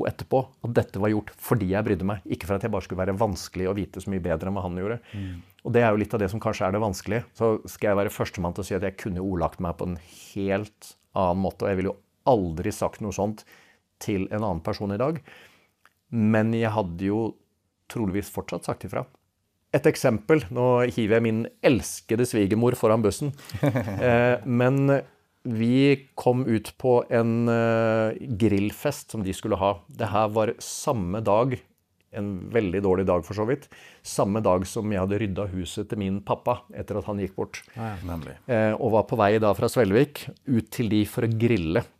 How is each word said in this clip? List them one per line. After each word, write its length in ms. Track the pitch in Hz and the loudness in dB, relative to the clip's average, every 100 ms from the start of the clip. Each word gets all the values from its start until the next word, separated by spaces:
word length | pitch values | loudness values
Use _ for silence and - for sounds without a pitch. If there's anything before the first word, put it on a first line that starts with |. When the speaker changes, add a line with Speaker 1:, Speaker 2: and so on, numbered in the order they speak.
| - | -2
Speaker 1:
etterpå 300 | - - 131 127 _ - | -6 0 0 0 _ -2
at 60 | |
dette 280 | 117 - 98 | 0 0 0
var 80 | 107 | 0
gjort 160 | 107 - - | 0 -4 -12
fordi 320 | - 120 92 95 | 0 0 2 0
jeg 100 | 110 | 0
brydde 220 | 90 95 | 0 -2
meg, 160 | 101 - | -4 -6
ikke 220 | 92 87 | -6 -2
for 80 | 98 | -2
at 60 | 113 | -2
jeg 60 | |
bare 120 | 101 - | -4 -4
skulle 140 | 92 | -4
være 140 | 92 98 | -2 0
vanskelig 480 | 107 87 - 90 92 | -2 -2 -8 -4 -2
og 60 | 104 | -2
vite 240 | 90 95 | -6 -8
så 80 | 101 | -6
mye 140 | 95 | -4
bedre 260 | 87 80 92 | -2 -2 -2
enn 60 | 98 | -4
hva 60 | 92 | -4
han 140 | 90 | -6
gjorde. 180 | 101 120 - | -6 -8 -10
Speaker 2:
Mm. 220 | 101 95 87 - _ - | -10 -10 -12 -16 _ 0
Speaker 1:
Og 80 | 120 | 4
det 80 | |
er 80 | 117 | 4
jo 80 | 107 | 4
litt 140 | 104 113 | 0 -2
av 80 | |
det 60 | 95 | -2
som 100 | 110 | -2
kanskje 240 | 110 104 95 | -4 -2 0
er 80 | |
det 80 | 92 | 0
vanskelige. 440 | 107 95 - 113 - - | -2 -4 -4 -6 -6 -2
Så 140 | 113 110 - | 0 0 -4
skal 220 | - 107 | -4 0
jeg 80 | 98 | 2
være 140 | 101 - | 0 -2
førstemann 400 | 113 - 87 87 | -6 -4 -4 -4
til 60 | |
å 60 | 95 | -4
si 60 | 98 | -4
at 80 | 95 | -4
jeg 80 | - | -6
kunne 240 | 113 87 | -6 -4
ordlagt 380 | 98 90 80 - | -2 0 -2 -2
meg 140 | 87 82 | -6 -4
på 120 | 87 | -6
en 80 | 85 | -6
helt 960 | - - - 101 98 98 107 _ - - _ 98 | -12 -20 -14 -6 -2 -2 -4 _ -20 -20 _ 0
annen 240 | 90 92 | 2 2
måte, 240 | 92 - 101 | -2 -2 -2
og 20 | |
jeg 120 | 95 | 0
ville 100 | 95 | -2
jo 80 | - _ _ - | -6 _ _ 2
aldri 420 | 117 87 80 104 | 2 2 -4 -6
sagt 300 | - 90 - 107 | -2 -4 -4 -8
noe 80 | |
sånt 300 | 92 104 107 - - _ _ _ _ | -4 -4 -4 -14 -20 _ _ _ _
til 240 | - 98 - | -4 -4 -2
en 80 | 107 | -4
annen 240 | 107 82 107 | -2 -4 -4
person 300 | 104 101 101 | -4 -4 -2
i 60 | |
dag. 160 | 135 160 - - - _ _ _ _ _ _ | -2 -4 -10 -20 -20 _ _ _ _ _ _
Men 460 | 117 107 110 110 113 | 2 4 4 2 0
jeg 160 | 113 | 0
hadde 320 | 110 92 85 98 | 0 -2 -2 -2
jo 100 | 104 110 - _ _ _ _ - | 0 -2 -8 _ _ _ _ -12
troligvis 420 | 127 101 98 98 | -6 -4 -4 -6
fortsatt 320 | - - 170 - | -10 -8 -8 -6
sagt 220 | - 95 | -8 -8
ifra. 160 | - 127 _ _ _ _ _ _ | -8 -8 _ _ _ _ _ _
Et 120 | 143 156 | 2 2
eksempel, 560 | - 135 107 - 156 92 | 2 2 0 2 0 0
nå 160 | 123 127 123 123 120 | 0 2 4 2 0
hiver 240 | 104 113 | 2 4
jeg 60 | 117 | 4
min 140 | 110 117 - | 0 -4 2
elskede 640 | 175 110 - - - 113 123 | 4 4 0 -10 -2 0 2
svigermor 520 | 113 98 107 120 123 | 2 2 4 2 2
foran 260 | 110 113 104 | 2 4 2
bussen. 300 | - 147 - - - | 0 -4 -6 -12 -2
Speaker 2:
<laughs> 80 | 147 127 110 98 | 0 0 -2 0
Speaker 1:
Eh, 440 | 123 117 120 120 | 2 4 4 2
men 440 | 131 120 127 139 139 139 - _ _ _ 127 | 0 2 4 4 4 2 0 _ _ _ -6
vi 640 | 110 117 127 139 139 - - | 0 2 6 6 4 -2 -2
kom 220 | 127 123 123 | 0 2 2
ut 240 | 110 - - | 0 -2 -4
på 220 | 131 120 - | 2 2 4
en, 220 | 120 117 117 117 | 2 2 2 2
eh, 680 | 117 113 113 113 110 110 - 131 101 | 2 2 2 2 2 0 -2 -6 0
grillfest 760 | 110 98 101 - 147 139 - | 2 4 0 -2 -4 -6 -8
som 100 | 113 | -6
de 100 | 95 | -4
skulle 240 | 92 110 98 | -4 -4 0
ha. 140 | 98 101 - | 0 0 -8
Det 240 | - 110 | -8 -2
her 180 | 104 110 | 0 2
var 220 | 110 110 - | 2 0 -2
samme 640 | - - - 120 87 104 | -10 -6 -2 -2 -2 -2
dag, 320 | 104 104 131 120 - _ _ _ _ | 2 2 2 -2 -10 _ _ _ _
en 160 | 107 101 92 98 | -8 -6 -6 -2
veldig 340 | 113 98 92 | 0 2 2
dårlig 240 | 98 92 95 | 2 2 4
dag 160 | 90 | 0
for 140 | 82 101 | 0 -4
så 80 | 110 | -2
vidt, 220 | 143 - - - - | -4 -6 -20 -20 -20
samme 420 | - - 110 110 | -8 -2 0 2
dag 240 | 104 92 92 | 2 2 0
som 240 | 117 107 | -4 -2
jeg 80 | 98 | -2
hadde 200 | 95 104 | 0 -2
rydda 240 | 107 95 101 | -2 -4 -6
huset 400 | 92 87 113 101 | -6 -6 -8 -6
til 120 | 107 | -4
min 160 | 98 98 | -4 -4
pappa 380 | - 120 120 - - | -2 -2 -2 -4 -6
etter 280 | - 98 101 | -14 -8 -6
at 80 | 107 | -6
han 160 | 101 | -6
gikk 140 | 95 - | -6 -6
bort. 240 | 104 - - | -8 -10 -16
Speaker 3:
Ja, 200 | 113 113 | -12 -10
ja. 60 | 92 | -8
Speaker 2:
Nemlig. 320 | 87 82 67 67 - | -8 -8 -10 -12 -2
Speaker 1:
Eh, 280 | 113 110 | 2 2
og 200 | 107 120 | 2 2
var 120 | 107 - | 2 2
på 100 | 120 | 2
vei 120 | 104 107 | 4 4
da 140 | 107 | 4
fra 160 | 95 117 | 2 0
Svelvik 560 | 131 101 107 143 - - - | 2 4 4 2 -2 -14 -12
ut 280 | - 117 - | -2 0 0
til 180 | - 110 | -4 0
de 140 | 104 101 | 2 0
for 200 | - 113 | -2 -2
å 60 | |
grille. 540 | 110 117 110 80 104 - | 2 2 2 2 0 -2